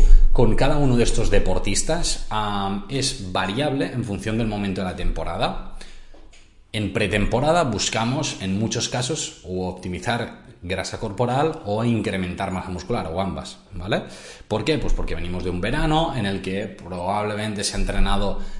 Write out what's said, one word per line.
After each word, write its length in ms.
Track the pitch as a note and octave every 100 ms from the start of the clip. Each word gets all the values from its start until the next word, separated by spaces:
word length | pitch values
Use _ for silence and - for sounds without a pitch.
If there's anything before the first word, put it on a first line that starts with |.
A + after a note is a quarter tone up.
| - - -
con 240 | - A2+ A2
cada 220 | C3+ C#3+
uno 200 | C3+ A#2+
de 60 |
estos 280 | A2+ A#2+ F#2+
deportistas, 960 | F#2+ F#2 F2+ G#2 G2+ - E3+ D#3+ - -
am, 560 | G#2+ G#2 G2+ G2 G2+ G2+
es 420 | C3+ C3 - F#2+
variable 540 | F#2+ F#2+ A2 D3 C3+ -
en 180 | B2
función 340 | G2+ F#2 A2 A2
del 100 | A2
momento 340 | G#2 G2+ F#2+
de 60 | F2+
la 80 | F2
temporada. 840 | F2 - D#2+ F#2+ D#3+ F#3 - - - - - - - - - - -
En 200 | A2 G2
pretemporada 680 | G#2+ G2 G#2 G2+ A2+ D3 F3
buscamos, 760 | C#3 G2+ - A2 A#2 D3 C#3 -
en 180 | F#2+ G2
muchos 300 | A2+ A#2+ -
casos, 500 | B2+ B2+ - - - F#2
o 220 | F#2 F#2
optimizar 760 | - F#2 F2 A#2 A#2 A2+ - - -
grasa 380 | F2+ F#2 - A2+
corporal 640 | A2 G2 A#2+ C3 D#3+ D#3+ G2+
o 180 | G#2+ A#2+
incrementar 680 | A2+ G2+ F#2+ F2+ E2+ F#2+
masa 180 | F#2 F#2
muscular, 380 | F2 - A#2 E2
o 140 | E2+
ambas, 380 | G2 D2 - - -
¿vale? 300 | F2 F#2+ E3+ - - - - -
¿Por 180 | G#2 G#2+
qué? 120 | D3+
Pues 160 | -
porque 220 | - - E2
venimos 280 | F2 F2+
de 80 | F2+
un 100 | F2
verano 520 | G#2 D3 D#3+ D#3 E3 C3
en 100 | G2
el 160 | F#2+
que 240 | F#2 F#2+ G#2
probablemente 960 | - F2 F#2 F2+ G#2 G#2 G#2 G#2+ G#2
se 140 | G2+ G2+
ha 20 |
entrenado 600 | - G2 G2 G2+ G2 F#2+ -